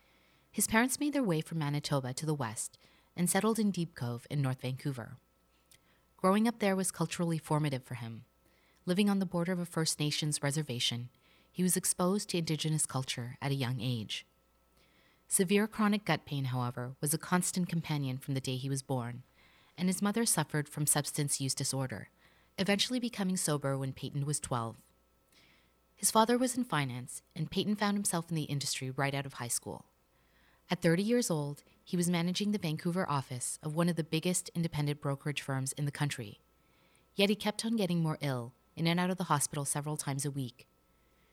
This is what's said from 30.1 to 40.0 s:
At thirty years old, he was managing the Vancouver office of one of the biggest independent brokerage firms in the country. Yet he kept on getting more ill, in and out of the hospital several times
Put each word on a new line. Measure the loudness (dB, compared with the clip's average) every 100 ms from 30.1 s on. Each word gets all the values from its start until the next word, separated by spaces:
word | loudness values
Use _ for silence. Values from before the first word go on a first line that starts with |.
| _ _ _ _ _ -4
At | 2
thirty | 4 4
years | 4 2 2
old, | 0 -2 -8 -14 _
he | -4 0
was | 2
managing | 2 2 0 0
the | 0
Vancouver | 0 -2 0 0 0
office | 0 -2 -6 -6 -6
of | -4 2
one | 2
of | 2
the |
biggest | 0 0 2 0 -2
independent | -2 0 0 0 0
brokerage | -2 -2 -2 -4
firms | -2 -2 -2
in | -2
the | -4
country. | 0 -2 -2 -8 -14 _ _ _ _ _ _ _
Yet | 2 2
he | 4
kept | 0 -2
on | 0 0
getting | 2 2
more | 2 0
ill, | -2 -2 -4 -12 _ -2
in | 0
and | 2
out | 2
of | 0
the |
hospital | 2 2 2 -2 -2
several | -2 -2
times | -4